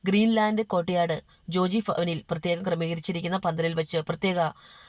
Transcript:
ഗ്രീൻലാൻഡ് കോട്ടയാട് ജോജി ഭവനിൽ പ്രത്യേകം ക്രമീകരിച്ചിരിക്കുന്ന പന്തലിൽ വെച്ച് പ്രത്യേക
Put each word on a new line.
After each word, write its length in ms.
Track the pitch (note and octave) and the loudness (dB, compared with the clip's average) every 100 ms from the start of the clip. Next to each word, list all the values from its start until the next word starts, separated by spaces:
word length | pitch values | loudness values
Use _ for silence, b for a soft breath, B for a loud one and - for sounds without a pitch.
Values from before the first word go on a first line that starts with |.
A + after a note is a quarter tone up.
ഗ്രീൻലാൻഡ് 600 | F#3+ G3+ A3+ A3 G#3+ G#3+ G#3+ | 2 4 4 4 2 0 0
കോട്ടയാട് 560 | F3+ E3+ F3+ E3+ D#3+ - b - | 0 2 2 2 0 -6 b -4
ജോജി 340 | F3+ F#3 G#3+ G#3 | 0 2 2 0
ഭവനിൽ 340 | - F3 D#3+ - | 0 0 -2 -4
പ്രത്യേകം 360 | E3 F3 E3+ F#3+ | -4 -2 -2 0
ക്രമീകരിച്ചിരിക്കുന്ന 720 | E3 E3 E3 - E3+ E3+ F#3 | -2 -2 -2 -2 -2 -2 -2
പന്തലിൽ 380 | F3+ E3 E3 | -2 0 -2
വെച്ച് 240 | E3 D#3+ E3 | 0 0 -2
പ്രത്യേക 400 | D#3 E3 G3 F3 D#3+ B B B | -2 -2 0 2 0 B B B